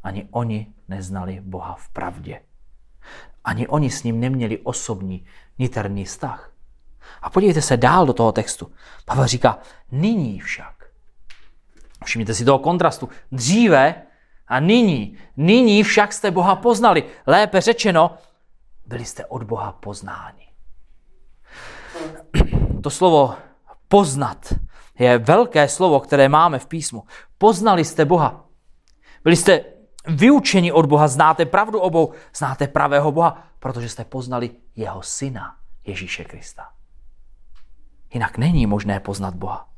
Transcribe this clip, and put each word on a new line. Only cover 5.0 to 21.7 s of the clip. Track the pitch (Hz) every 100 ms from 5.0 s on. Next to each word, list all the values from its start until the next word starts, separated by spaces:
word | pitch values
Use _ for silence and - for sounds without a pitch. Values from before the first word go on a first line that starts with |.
| 95 92 - - _ -
niterný | 127 - 101 101 95
vztah. | - 131 - - _ - _ - - - -
A | -
podívejte | - 202 156
se | 147 123
dál | 123 170 160
do |
toho | 120 117
textu. | 107 104 - - - - - -
Pavel | 131 127
říká: | 120 120 107 - - -
"Nyní | 131 190 226 131 101
však." | - - - - - _ - - - - - - _ - - - -
Všimněte | 117 107
si | 110 120
toho | 135
kontrastu. | 147 175 156 - 123 - -
Dříve | 131 120 202 233 143 135 - - _ _ - _
a | 127
nyní. | 160 233 220 139 101 - - -
"Nyní | 156 233 240 208
však | 208 - 208
jste | - 208
Boha | 175 180 202
poznali." | 233 226 233 170 - - -
Lépe | 170 208 196
řečeno, | 196 233 214 170 170 - _ _ _ _ _ - -
"Byli | 117 117
jste | - -
od | 120
Boha | 110 110 101
poznáni." | - 104 101 98 - - - - - - - - - _ - - - - - -